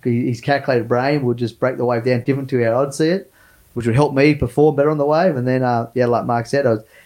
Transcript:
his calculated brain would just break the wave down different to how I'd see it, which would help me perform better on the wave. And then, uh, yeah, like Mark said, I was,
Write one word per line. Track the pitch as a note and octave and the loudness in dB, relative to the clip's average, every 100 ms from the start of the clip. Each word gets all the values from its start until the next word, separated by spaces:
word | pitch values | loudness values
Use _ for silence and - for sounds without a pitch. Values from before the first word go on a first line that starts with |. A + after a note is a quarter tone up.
his | B2+ A#2+ C3 A#2 | -2 -2 -2 -4
calculated | - C#3 C3+ B2 A#2+ | -2 -2 2 0 0
brain | B2 C3+ D3 | -2 0 0
would | B2 A#2+ | 0 -2
just | A#2+ - | -4 -2
break | B2+ C3 | -4 -2
the | |
wave | A#2+ A#2 | -2 0
down | B2+ A#2+ | 0 -2
different | C#3+ C#3 C3+ | 0 -4 -2
to | B2+ | -2
how | A2+ A#2+ | 0 0
I'd | C#3 | -2
see | - D#3+ | -2 0
it, | F#3+ - _ _ _ _ | -2 -6 _ _ _ _
which | A#2+ A#2 | -6 0
would | |
help | A#2 D3 | 2 2
me | C3+ D3+ | 4 2
perform | C#3+ A#2+ - D3+ C#3 | 2 -2 2 2 4
better | D3 | 0
on | D3+ | 0
the | C#3+ | 0
wave. | D#3 F#3 C3+ | 2 2 0
And | B2+ | 0
then, | B2+ | 0
uh, | B2+ A#2+ A#2 | 0 0 -2
yeah, | B2 A#2+ | 0 0
like | A2+ | 0
Mark | A#2 A#2 A2+ | 0 -2 -2
said, | C#3 C3 | 0 2
I | |
was, | A2 - - | 0 -4 -20